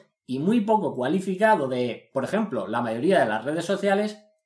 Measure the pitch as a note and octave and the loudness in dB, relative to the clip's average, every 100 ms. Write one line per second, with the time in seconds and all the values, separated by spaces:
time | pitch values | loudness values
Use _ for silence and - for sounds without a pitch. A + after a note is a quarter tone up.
0 | _ _ - C3 E3+ A#3+ G3+ A3 D3+ B2 | _ _ -8 -2 2 2 4 2 0 -2
1 | B2 F#3 G3 F#3 A3 G3+ C3 B2 A#2+ G#2+ | -2 0 -2 0 4 4 2 -2 -2 -4
2 | _ C3+ B2 - G3+ A#2 F#2+ A#2 A#2+ A#2 | _ -4 -2 -2 -2 -4 -4 -4 -2 -2
3 | D#3+ F3 A#2 G#2+ B2 E3 E3 G3 G3 G3 | 2 4 2 0 -4 -4 -2 -2 0 0
4 | G#3+ - _ _ | 0 -6 _ _